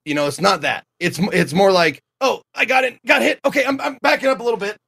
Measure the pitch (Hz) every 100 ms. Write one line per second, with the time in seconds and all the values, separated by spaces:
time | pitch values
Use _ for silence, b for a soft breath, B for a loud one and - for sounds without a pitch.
0 | 151 147 147 143 190 180 139 113 - -
1 | 170 - 190 180 165 160 196 185 165 135
2 | _ - 269 220 - - 262 262 254 233
3 | 233 285 - - 277 285 262 269 285 269
4 | 277 294 269 269 240 220 202 -